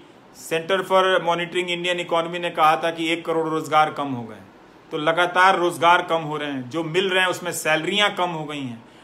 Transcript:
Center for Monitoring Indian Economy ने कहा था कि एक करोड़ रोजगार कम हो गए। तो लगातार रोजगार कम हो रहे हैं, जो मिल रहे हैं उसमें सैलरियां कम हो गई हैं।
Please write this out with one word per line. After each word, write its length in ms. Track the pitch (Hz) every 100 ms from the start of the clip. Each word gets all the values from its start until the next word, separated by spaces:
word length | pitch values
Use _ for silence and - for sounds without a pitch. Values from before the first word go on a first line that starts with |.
| - - - - -
Center 260 | 165 165 190
for 240 | 185 190
Monitoring 640 | 190 185 165 170 170 180 180
Indian 380 | 175 175 175 170
Economy 320 | 165 165 175
ने 120 | 175
कहा 260 | 170 156 160
था 140 | 165
कि 220 | 160 160
एक 140 | 165 170
करोड़ 220 | 165 160
रोजगार 440 | 160 147 151 151
कम 140 | 151 143
हो 160 | 120
गए। 140 | 110 101 98 - - - -
तो 80 | 160
लगातार 600 | 156 165 175 185 190 180
रोजगार 440 | 175 139 170 175
कम 200 | 175 165
हो 140 | 151 151
रहे 160 | 147
हैं, 180 | 135 123
जो 140 | 160
मिल 260 | 165 175 196
रहे 120 | 185
हैं 80 | 180
उसमें 220 | 170 175
सैलरियां 580 | 165 156 156 165 208 202
कम 200 | 196 175
हो 140 | 160
गई 160 | 147 143
हैं। 240 | 131 117 - -